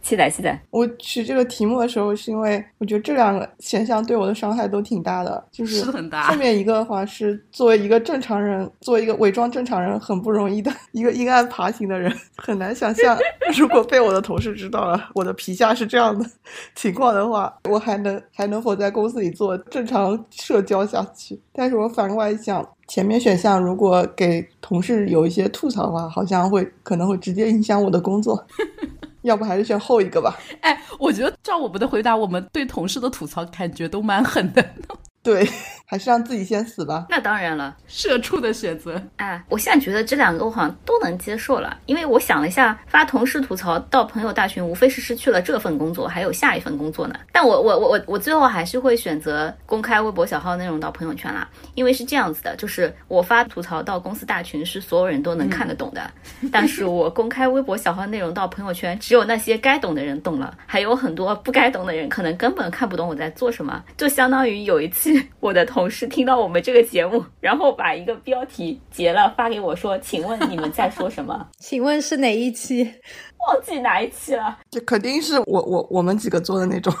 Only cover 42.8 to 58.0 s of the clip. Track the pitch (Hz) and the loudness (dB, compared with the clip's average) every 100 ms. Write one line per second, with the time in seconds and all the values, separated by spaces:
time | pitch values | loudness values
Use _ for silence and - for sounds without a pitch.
42.8 | - 202 208 240 254 302 269 185 180 170 | 2 4 4 2 0 0 -4 -4 -2 -2
43.8 | - 269 214 220 220 202 190 - 175 175 | 2 2 2 -2 -4 0 -2 -2 -6 4
44.8 | 262 262 - 233 - 190 180 240 202 151 | 4 4 -6 -2 2 2 2 -2 0 -2
45.8 | 156 175 170 175 190 - 277 190 - 139 | -2 -4 -6 -4 -4 0 0 0 -4 -6
46.8 | 156 - - - - 349 277 202 220 196 | -6 -6 -8 -8 -2 4 6 6 6 6
47.8 | 214 208 - 196 240 311 269 202 175 254 | 4 2 2 -4 2 4 4 2 -2 0
48.8 | 262 233 190 156 156 147 156 - - 220 | 2 2 0 -4 -2 -2 -4 -6 -6 -4
49.8 | 226 214 214 185 170 151 170 180 180 156 | 2 2 2 0 0 0 -4 -4 -4 -4
50.8 | 151 - 165 175 - - - - - - | -6 -8 -8 -6 -8 -8 -10 -14 -14 0
51.8 | 254 262 247 285 190 151 - - 208 - | 2 2 0 -2 0 -4 -8 -8 -8 -2
52.8 | 165 - - 180 180 233 240 - 180 160 | -2 -2 0 0 4 2 2 -4 -8 -6
53.8 | - 185 185 214 - 190 175 147 175 190 | -4 -6 -6 -12 -6 -6 -4 -8 -8 -10
54.8 | - 175 185 143 151 170 - 190 226 - | -2 0 2 0 -2 -2 -2 -2 -4 -6
55.8 | - - - - - - 262 226 208 - | -8 -8 -12 -14 -20 -10 0 2 2 0
56.8 | 190 175 165 170 226 240 262 262 269 202 | -2 2 0 0 -2 2 2 2 0 -2
57.8 | 185 180 | -2 -4